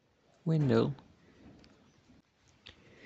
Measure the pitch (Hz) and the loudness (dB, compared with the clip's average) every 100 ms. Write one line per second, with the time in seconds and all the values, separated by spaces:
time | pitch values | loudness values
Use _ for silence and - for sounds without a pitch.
0 | _ _ _ _ 165 160 139 113 135 139 | _ _ _ _ -4 0 2 2 0 -4
1 | - - - - - - - - - _ | -16 -20 -20 -20 -20 -20 -20 -20 -20 _
2 | _ - _ _ _ _ - - - - | _ -20 _ _ _ _ -20 -20 -20 -20